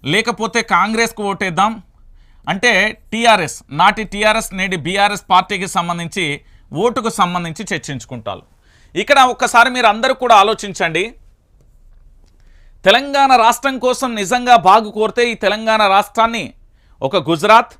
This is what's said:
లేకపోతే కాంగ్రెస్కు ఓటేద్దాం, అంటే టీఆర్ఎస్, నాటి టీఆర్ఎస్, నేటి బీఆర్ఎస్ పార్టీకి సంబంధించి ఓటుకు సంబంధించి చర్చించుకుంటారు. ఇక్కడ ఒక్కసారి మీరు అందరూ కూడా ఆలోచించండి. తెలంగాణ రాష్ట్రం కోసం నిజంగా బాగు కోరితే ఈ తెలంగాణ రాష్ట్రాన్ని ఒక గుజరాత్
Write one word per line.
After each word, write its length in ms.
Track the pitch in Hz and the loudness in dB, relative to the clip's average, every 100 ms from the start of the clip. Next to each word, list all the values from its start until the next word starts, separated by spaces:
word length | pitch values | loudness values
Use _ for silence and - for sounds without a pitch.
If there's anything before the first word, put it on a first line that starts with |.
| 127 | -2
లేకపోతే 560 | 185 226 214 220 240 | -2 -2 -6 -4 -4
కాంగ్రెస్కు 600 | - 175 196 220 226 - | 0 0 0 0 -2 -4
ఓటేద్దాం, 580 | 202 190 190 165 208 220 - _ - - _ _ - | -6 -4 -4 0 -2 -2 -18 _ -20 -20 _ _ -8
అంటే 480 | 185 247 196 214 226 - | -2 0 2 0 -4 -10
టీఆర్ఎస్, 520 | 220 233 208 156 - _ | -2 2 2 0 -10 _
నాటి 320 | 143 185 214 | 0 2 2
టీఆర్ఎస్, 500 | 214 202 214 220 - | -8 -2 0 0 -4
నేటి 220 | 190 190 185 | -8 -6 -6
బీఆర్ఎస్ 480 | 143 190 202 202 - | -6 -2 -2 -2 0
పార్టీకి 380 | 185 185 202 185 | 0 2 -6 -6
సంబంధించి 760 | 190 170 170 170 - 165 139 _ - _ | -6 -4 -6 -8 -6 -6 -6 _ -20 _
ఓటుకు 360 | 143 226 254 220 | -2 -2 -2 -6
సంబంధించి 560 | - 175 175 170 156 214 170 | -2 -2 -2 -8 -12 -8 -8
చర్చించుకుంటారు. 680 | - 135 - 120 107 92 _ _ _ _ _ 170 | -8 -12 -12 -12 -10 -12 _ _ _ _ _ -8
ఇక్కడ 240 | 214 277 | 2 4
ఒక్కసారి 500 | 262 233 240 240 247 | 4 2 0 2 2
మీరు 180 | 254 233 | 2 0
అందరూ 260 | 214 247 | 2 -2
కూడా 220 | 262 247 220 | -2 4 6
ఆలోచించండి. 760 | 196 214 202 180 175 160 214 - - _ _ _ _ _ _ - _ _ _ _ - - - - 185 | 6 0 -6 -6 -4 -2 -6 -10 -20 _ _ _ _ _ _ -20 _ _ _ _ -20 -20 -20 -2 2
తెలంగాణ 500 | 233 285 277 277 254 | 2 0 0 4 4
రాష్ట్రం 440 | 226 - 277 262 | 4 2 -4 -2
కోసం 360 | 254 247 262 226 | -2 -2 -4 -6
నిజంగా 400 | 190 247 247 240 | -4 -2 4 4
బాగు 360 | 175 208 214 | 6 4 2
కోరితే 400 | 208 214 - 240 | -4 -4 0 -2
ఈ 20 | |
తెలంగాణ 540 | 220 202 214 220 220 208 | -2 -2 -2 -2 0 2
రాష్ట్రాన్ని 680 | 196 208 - 226 233 139 - _ _ _ _ | 2 0 0 0 -2 -10 -16 _ _ _ _
ఒక 280 | 135 190 135 | -4 -2 -2
గుజరాత్ 440 | 165 202 226 233 _ | -2 4 4 4 _